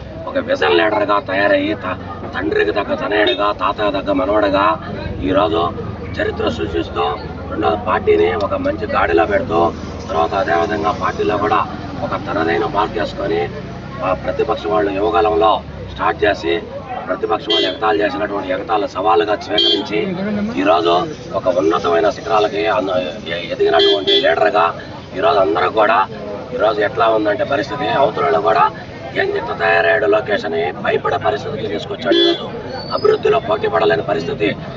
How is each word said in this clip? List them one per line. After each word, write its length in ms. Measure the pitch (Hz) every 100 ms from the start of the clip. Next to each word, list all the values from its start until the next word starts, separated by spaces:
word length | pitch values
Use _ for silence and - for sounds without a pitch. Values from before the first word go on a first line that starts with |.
| - - -
ఒక 100 | 277
విజన్ 400 | - 277 381 440
లీడర్గా 420 | - - 98 101
తయారయ్యి 560 | - 95 101 95 98 104
త-, 400 | 92 90 92 92 - -
తండ్రికి 360 | - 415 415
తగ్గ 240 | - - -
తనయుడిగా, 560 | - - - 95 104
తాతకు 400 | 101 92 - 104
తగ్గ 200 | 95 92
మనవడిగా 840 | 92 95 104 302 285 104 - - - - -
ఈరోజు 460 | - 90 87 85 78 - - - - -
చరిత్ర 280 | 427 427 381
సృష్టిస్తూ, 520 | - 330 339 - - 370 - - - -
రెండో 260 | - 110 - -
పార్టీని 480 | - - - 85 -
ఒక 180 | -
మంచి 320 | 92 90 - 440
గాడిలో 400 | 95 101 - -
పెడుతూ, 480 | 294 - - - - - - -
తర్వాత 240 | 78 80
అదేవిధంగా 580 | 98 92 85 - - -
పార్టీలో 460 | 95 104 - 104 -
కూడా 280 | - - - - - -
ఒక 60 | -
తనదైన 560 | - - - - 415 427
మార్క్ 320 | - - -
చేసుకొని, 520 | - - - 415 427 - - - - -
ఆ 100 | -
ప్రతిపక్ష 540 | - - - 427 554 -
వాళ్ళు 240 | - 98
యువకాలంలో 720 | - 107 392 - - 92 98 - - -
స్టార్ట్ 300 | - 95 85
చేసి, 380 | 104 98 85 85 - - - - -
ప్రతిపక్ష 380 | - - - -
వాళ్ళు 160 | - -
ఎగతాళి 340 | - - -
చేసినటువంటి 480 | 622 - - - -
ఎగతాళి 360 | - 98 95 -
సవాలుగా 480 | - - - - -
స్వీకరించి, 800 | - 302 - - - 208 190 180 208 208 208 254
ఈరోజు 460 | 285 349 82 - 82 151 82
ఒక 140 | - 92 90
ఉన్నతమైన 520 | 98 - 92 - -
శిఖరాలకి 580 | 92 85 95 92 101 -
అంద-, 600 | 92 95 92 90 78 -
ఎ-, 220 | - 85
ఎదిగినటువంటి 600 | - 403 392 403 403 392
లీడర్గా 600 | 403 - - - - 82 - - - - 98
ఈరోజు 220 | 92 101
అందరూ 300 | 95 101 107
కూడా, 380 | 107 104 101 95 107 104 101 -
ఈరోజు 280 | 123 107 104
ఎట్లా 260 | 101 113 113
ఉందంటే 360 | 110 107 104
పరిస్థితి, 440 | 117 - - - 151
అవతలలో 540 | - - - 107 -
కూడా 300 | - - 392 - - - - -
"ఏం 80 |
ఇంత 360 | 392 403 - -
తయారయ్యాడు 460 | - 95 - - 104
లోకేష్" 400 | 104 104 98 -
అని 260 | 82 80
భయపడే 460 | - - 440 - -
పరిస్థితికి 500 | - - - - -
తీసుకొచ్చాడు. 480 | - - 98 - -
ఈరోజు 340 | 85 - - - - - -
అభివృద్ధిలో 460 | 1077 427 440 403 403
పోటీ 280 | - - -
పడలేని 340 | - - -
పరిస్థితి, 540 | - 85 85 87 104 - -